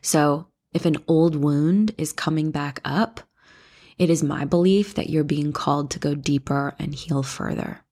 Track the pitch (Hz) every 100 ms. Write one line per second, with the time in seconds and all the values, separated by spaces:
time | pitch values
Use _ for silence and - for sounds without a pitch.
0 | - 160 147 147 170 _ _ 170 165 151
1 | - 165 165 156 147 143 156 190 214 220
2 | 156 - - 160 156 151 143 135 - 143
3 | 226 - - _ _ - - _ - _
4 | 175 165 156 - 180 175 180 196 202 -
5 | - 156 156 147 147 147 - 147 143 -
6 | 147 143 139 143 - 139 143 - - 143
7 | - 139 135 - 52 - - - _